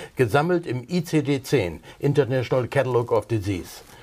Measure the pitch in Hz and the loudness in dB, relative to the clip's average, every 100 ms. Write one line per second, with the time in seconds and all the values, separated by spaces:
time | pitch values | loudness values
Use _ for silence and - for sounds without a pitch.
0 | - - 120 139 165 180 170 123 120 175 | -10 -2 2 2 2 0 -2 -6 -4 -4
1 | 165 156 135 139 - 139 87 76 - - | 0 0 0 -2 0 0 0 -4 -14 -4
2 | 139 143 120 131 117 131 117 139 127 120 | 0 2 2 0 0 0 0 0 2 0
3 | 120 113 - 113 95 92 - - - - | 2 0 0 -2 0 -4 -6 -16 -20 -20